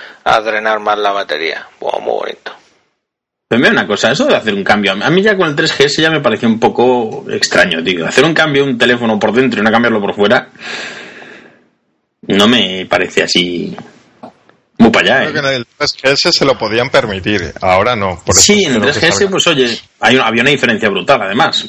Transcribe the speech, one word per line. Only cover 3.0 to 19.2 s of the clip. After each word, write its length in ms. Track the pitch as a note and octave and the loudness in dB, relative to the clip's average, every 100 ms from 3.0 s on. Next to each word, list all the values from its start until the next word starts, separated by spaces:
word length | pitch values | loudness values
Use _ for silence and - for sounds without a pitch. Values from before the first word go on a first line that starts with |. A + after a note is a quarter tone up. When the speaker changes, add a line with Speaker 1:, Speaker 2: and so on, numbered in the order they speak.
| _ _ _ _ - | _ _ _ _ -4
Speaker 2:
Pero 120 | A#2 | 0
mira 120 | F3+ | 2
una 140 | E3+ G2+ | 2 -2
cosa, 260 | G2+ A2+ | 0 0
eso 120 | D3+ C#4 | 0 2
de 100 | C#3 | 0
hacer 180 | A2 | 0
un 100 | G2+ | -2
cambio, 280 | F#2 G#2 G2 | 0 0 0
a 180 | G2 A2+ | -2 0
mí 120 | F3+ | 2
ya 140 | G#3+ F#3+ | 2 2
con 120 | E3 | 0
el 80 | D3 | 0
tres 220 | D#3 - | -2 2
G 60 | C#3+ | 0
S 140 | D3 | 2
ya 100 | D#3+ | 0
me 100 | D#3 | 0
pareció 280 | B2+ G#2+ A#2 | 0 0 0
un 120 | G#2+ | 2
poco 640 | A#2 G2+ B2 B2 A2 G2 - | 0 2 2 2 -2 -8 -8
extraño, 520 | A2 - F2+ F2+ E2 | -4 0 2 2 0
tío. 240 | E2+ F2 D#2+ | -2 -2 -2
Hacer 180 | - | 2
un 100 | D#3 | 2
cambio, 300 | D#3+ D#3 C#3 | 2 2 2
un 140 | C#3 A#2 | 0 0
teléfono 400 | A#2+ A#2+ A#2 G#2+ | 0 2 0 0
por 140 | G#2+ | 0
dentro 280 | A2+ C3 G2+ | 2 2 2
y 40 | |
no 60 | A2 | 2
cambiarlo 300 | A2+ A#2+ A2 | 2 2 0
por 140 | G2 | -2
fuera, 340 | G#2 G#2 B2+ - - - - - - - - - - - _ _ _ _ _ _ _ | 0 2 2 -2 -16 -14 -12 -12 -14 -18 -20 -20 -20 -20 _ _ _ _ _ _ _
no 260 | - G2 G#2+ | -4 2 2
me 380 | B2 F#2+ F#2 F#2 | 2 0 -6 -2
parece 360 | F2+ F2+ - | -2 -2 -2
así 540 | D#2+ F2+ F2+ F2 F2 F2 - - _ _ - _ _ _ _ - | 0 0 -2 -4 -6 -10 -16 -20 _ _ -20 _ _ _ _ 4
muy 100 | A3+ | 4
para 160 | - F2+ C3 | 4 2 2
allá, 0 | |
Speaker 3:
Creo 120 | D#3 | 0
Speaker 2:
¿eh? 20 | |
Speaker 3:
que 60 | D3+ C#3 | -4 -4
en 60 | C3 | -4
el 100 | A#2 - | -6 -6
tres 200 | C#3+ - | -4 -2
G 160 | C3+ | 0
S 200 | C#3 - | 0 0
se 120 | - | 2
lo 120 | C#3+ B2+ | 2 2
podían 320 | A2 A2+ C3+ | 0 -2 0
permitir, 600 | C#3+ A#2 F#2+ F2+ G#2 D#2+ - | 0 0 -4 -2 -2 -4 -4
ahora 340 | F#2 F#2 A2 A#2 | 2 2 2 0
no. 240 | G2 E2+ | -2 -4
Por 100 | - - | -2 2
eso 60 | |
Speaker 2:
Sí, 200 | - G#3 | 4 2
en 120 | E3+ A#2+ | 2 0
el 80 | G#2 | 0
Speaker 3:
espero 40 | |
que 60 | G#2+ | 0
Speaker 2:
tres 20 | |
G 40 | D#3+ | 0
S, 100 | |
Speaker 3:
salga. 120 | - | 2